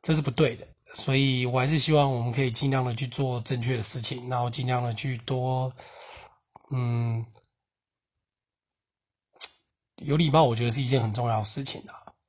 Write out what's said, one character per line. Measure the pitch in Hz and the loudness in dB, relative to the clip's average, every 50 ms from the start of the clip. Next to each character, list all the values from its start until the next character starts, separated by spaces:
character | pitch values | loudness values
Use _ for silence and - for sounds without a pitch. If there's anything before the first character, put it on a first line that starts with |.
这 | - - 160 | 2 2 2
是 | 156 | 2
不 | 143 139 | 2 0
对 | 117 - 156 123 113 | 2 2 2 2 0
的。 | - - - - _ _ - - | -6 -14 -20 -20 _ _ -8 -4
所 | - - - 131 | -2 0 2 4
以 | 135 139 135 131 123 127 | 4 4 4 2 0 0
我 | 123 120 127 | 0 0 0
还 | 127 | 2
是 | 139 160 | 2 2
希 | 151 - 160 | 2 4 4
望 | 156 147 143 135 | 6 6 6 4
我 | 131 120 | 2 0
们 | 117 123 | -2 -2
可 | 117 135 | 0 0
以 | 135 127 | 0 0
尽 | 113 - 139 139 | 0 0 0 2
量 | 135 131 127 | 2 0 0
的 | 123 117 | -2 -2
去 | 117 - | -2 -4
做 | 120 - - 139 131 123 120 | -4 -2 -2 -2 -2 -2 -2
正 | 113 - 131 120 | -2 -2 -2 0
确 | 113 127 131 | 0 -2 0
的 | 117 104 | 0 0
事 | - - 123 | -2 -2 -2
情， | 113 - 127 123 123 123 | -2 -4 -4 -4 -6 -4
然 | 127 123 | -2 -2
后 | 123 120 | -2 -2
尽 | 120 - 123 | -2 -2 0
量 | 123 127 123 | 0 0 0
的 | 123 120 113 | 0 -2 -4
去 | - - 135 127 120 - | -4 -4 -4 -4 -6 -4
多， | - 135 127 127 131 127 131 131 131 127 - - - - - - - - - - - _ _ _ _ _ - - - | -4 -4 -2 0 0 0 -2 -2 -4 -6 -12 -20 -20 -18 -18 -18 -18 -18 -20 -20 -20 _ _ _ _ _ -20 -10 -6
嗯， | 139 127 123 120 120 117 117 117 113 117 113 - - - _ _ _ _ _ _ _ _ _ _ _ _ _ _ _ _ _ _ _ _ _ _ _ _ _ _ _ _ _ _ _ _ _ _ _ _ _ _ _ _ - - - - _ _ _ _ _ _ _ | -4 -2 -2 0 0 0 0 0 -2 -4 -6 -8 -14 -20 _ _ _ _ _ _ _ _ _ _ _ _ _ _ _ _ _ _ _ _ _ _ _ _ _ _ _ _ _ _ _ _ _ _ _ _ _ _ _ _ -2 -2 -2 -10 _ _ _ _ _ _ _
有 | - - - 143 | -10 -2 0 2
礼 | 156 170 147 | 2 4 4
貌， | 139 156 156 | 6 6 6
我 | 123 113 | 6 4
觉 | 110 120 | 0 0
得 | 120 | 0
是 | 113 143 | 0 0
一 | 135 | 2
件 | 120 135 127 | 2 2 2
很 | 113 110 104 | 2 0 0
重 | 120 120 | 0 0
要 | 120 113 110 | 0 0 0
的 | 104 | 0
事 | - - 143 135 | -2 -4 -4 -4
情 | - - - | -6 -6 -8
啊。 | - - - - - - _ _ _ | -12 -14 -18 -18 -20 -20 _ _ _